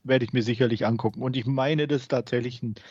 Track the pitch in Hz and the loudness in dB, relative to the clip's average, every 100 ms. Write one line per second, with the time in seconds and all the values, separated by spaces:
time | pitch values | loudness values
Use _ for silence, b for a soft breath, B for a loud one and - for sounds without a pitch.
0 | - 131 117 127 113 117 123 113 107 117 | 0 2 2 0 0 2 2 2 0 2
1 | 110 - 127 127 113 135 135 156 147 143 | 0 -2 -4 -2 -2 0 2 0 0 -2
2 | - 131 - 120 123 123 117 107 B | 0 -4 0 -2 -2 -6 -8 -8 B